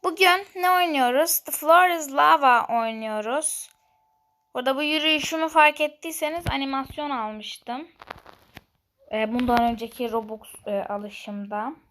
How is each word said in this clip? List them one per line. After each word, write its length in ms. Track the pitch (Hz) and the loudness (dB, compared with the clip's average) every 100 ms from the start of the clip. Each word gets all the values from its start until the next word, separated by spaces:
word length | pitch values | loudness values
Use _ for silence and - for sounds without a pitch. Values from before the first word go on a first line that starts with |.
Bugün 440 | 370 320 370 370 403 381 | -4 4 4 4 0 -2
ne 160 | 359 | 2
oynuyoruz? 680 | 370 349 294 247 254 320 - | 2 2 2 2 2 0 -2
The 120 | - | -4
Floor 380 | - 302 330 370 | -6 6 6 6
is 220 | 339 294 | 2 -4
Lava 540 | 277 294 311 277 240 - | 2 6 6 6 4 2
oynuyoruz. 1040 | 233 226 220 220 214 214 269 302 - - _ _ _ _ _ _ _ _ | -2 -2 -6 -6 -6 -4 -4 -4 -8 -14 _ _ _ _ _ _ _ _
Burada 220 | 254 254 269 | -4 -2 -2
bu 80 | |
yürüyüşümü 680 | 302 311 311 311 285 330 320 | 0 0 0 0 -2 -4 0
fark 320 | 320 302 302 | 4 4 4
ettiyseniz 680 | 302 302 330 320 302 330 349 | -4 -4 -12 -6 -4 -4 -4
animasyon 640 | 277 277 269 269 - 294 | -4 -4 -6 -6 -8 -6
almıştım. 800 | 262 214 214 214 - - 247 330 _ - - - - _ - _ _ _ _ _ | -6 -6 -10 -14 -16 -12 -12 -12 _ -20 -20 -20 -20 _ -20 _ _ _ _ _
Ee, 220 | 220 220 | -4 -2
bundan 280 | 240 247 240 | -2 2 2
önceki 500 | 233 233 226 - 240 | 2 -2 -10 -8 -4
Robux, 380 | 226 214 220 - - - | -4 -6 -14 -16 -16 -8
e, 60 | |
alışımda. 1040 | 202 - 202 208 208 - 202 202 208 233 320 _ | -6 -6 -8 -10 -14 -12 -12 -8 -8 -8 -10 _